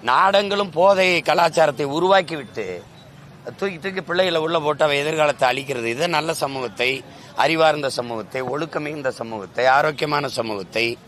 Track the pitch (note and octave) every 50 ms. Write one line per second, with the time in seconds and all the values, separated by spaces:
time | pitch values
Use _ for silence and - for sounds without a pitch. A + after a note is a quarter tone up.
0 | - A#2+ B2+ D3 F3+ G3 G3+ G3 G#3 G3+ G3+ G3+ G3+ F#3+ D3 D#3 F3+ G3 G3+ F#3
1 | F#3 F#3 F3+ E3 - - D3+ F3 F3 E3 - E3 D#3+ D3+ C#3 C#3+ D3 C#3 C#3 D#3+
2 | E3+ F#3 G3 F#3+ F#3 C#3+ D#3+ D3+ C3 G2 - A#2 G#2+ F#2 F2+ E2+ - - - -
3 | - - - - - - - - - - B2 - F#3+ G3 F3+ D#3+ C#3 G3 F#3 F#3+
4 | E3 C#3+ E3+ F3+ F#3+ F#3 E3 D#3+ D#3 D#3+ E3+ E3 D3+ D3 D3+ C3+ D#3+ D3+ C#3+ C#3+
5 | C#3+ D3+ D#3+ D#3 D3+ D3 C#3 - C3+ B2 B2+ C3 C#3 C3+ C3+ B2 A#2 A2+ A#2 B2+
6 | D#3+ F3 E3+ D3+ D3+ D#3+ E3 - D#3 C#3 C#3 C3+ B2+ A#2 F#2+ F#2+ A#2+ B2+ C3 A2
7 | - - - - - - - - A#2+ D3 E3 D#3+ D#3+ D#3 D3+ D3+ C#3+ C3+ A#2+ -
8 | B2 A#2+ A#2 A2 G#2 F2+ - C3 C3 B2+ B2 D3 E3 D#3 - D#3+ D3+ D3 D3+ D3+
9 | C#3 C3 B2 - A#2+ A2+ A2+ G#2+ F#2+ F2 - - B2 C3 C3 C#3+ D3 D#3 D3+ -
10 | D#3 D3+ D3 C#3+ C#3+ B2+ - C3 A#2 A2+ G#2+ G2+ F#2+ E2+ - A2 A#2 A#2 A#2 -
11 | -